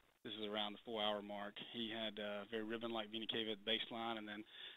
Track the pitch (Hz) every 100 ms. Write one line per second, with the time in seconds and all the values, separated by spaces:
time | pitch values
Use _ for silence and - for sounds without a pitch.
0 | - - 123 107 107 107 104 101 - 110
1 | 104 104 104 101 104 - - 120 113 113
2 | 110 104 104 104 101 113 107 117 117 113
3 | 107 113 104 117 110 104 107 110 - 117
4 | 117 113 107 104 - - -